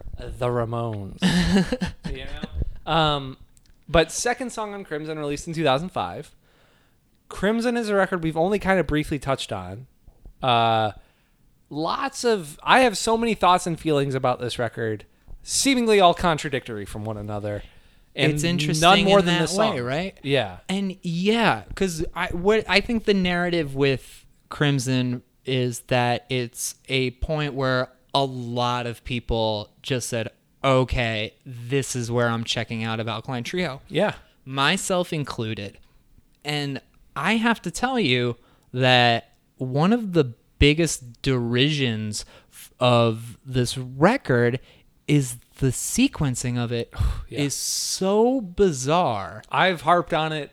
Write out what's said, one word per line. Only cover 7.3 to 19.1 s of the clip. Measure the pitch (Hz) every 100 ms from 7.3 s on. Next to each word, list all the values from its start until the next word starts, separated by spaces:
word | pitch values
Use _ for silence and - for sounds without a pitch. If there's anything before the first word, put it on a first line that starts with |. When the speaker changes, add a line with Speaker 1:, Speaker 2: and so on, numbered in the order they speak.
| - 190 226 233 240
Speaker 1:
is | 214
a | 202
record | 185 185
we've | 160 156
only | 175 208
kinda | 190 190
briefly | 156 151 151 147
touched | 139 135 -
on. | 104 90 98 131 _ - - - -
Uh, | 131 117 117 113 110 - - _ _ _ _ _ _
lots | 143 165 226 269 -
of, | 240 214 151 165
I | 139 202
have | 254 190
so | - 226
many | 233
thoughts | 208 180 180 180
and | 160
feelings | 156 147 139
about | 131 131 123
this | 123 -
record, | 117 - 113 107 - _ - -
seemingly | - - 269 254 233 214
all | 175
contradictory | 165 180 151 156 131 - 107
from | 98 113
one | 107 107
another. | 104 104 104 104 - - - _ _
And | - 151
Speaker 2:
It's | 147
interesting | 170 175 151 160 170
Speaker 1:
none | 196
more | 196